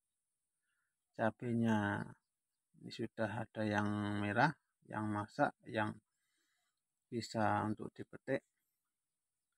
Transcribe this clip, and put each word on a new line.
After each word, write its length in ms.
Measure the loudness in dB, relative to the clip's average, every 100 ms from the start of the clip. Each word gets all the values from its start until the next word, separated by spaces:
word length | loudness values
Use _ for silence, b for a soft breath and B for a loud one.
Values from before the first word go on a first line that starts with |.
| _ _ _ _ _ _ _ _ _ _ _ 0
cabainya. 800 | 0 0 -2 2 4 4 2 -2 -4 -12 _ _ _ _ _ -18
Ini 120 | -14
sudah 480 | -8 -8 -2 -4 -2
ada 240 | -6 -2 0
yang 240 | 2 2 0 0 0
merah, 320 | 0 4 4 2 _ _ -8
yang 240 | -4 -2
masak, 400 | -2 -4 0 0 0 -6
yang 240 | -2 -2 -4 _ _ _ _ _ _ _ _ _ _ -8
bisa 560 | -6 -2 0 2 2 0
untuk 240 | -2 -6
dipetik. 480 | -10 -14 -12 -4 -4 _ _ _ _ _ _ _ _ _ _ _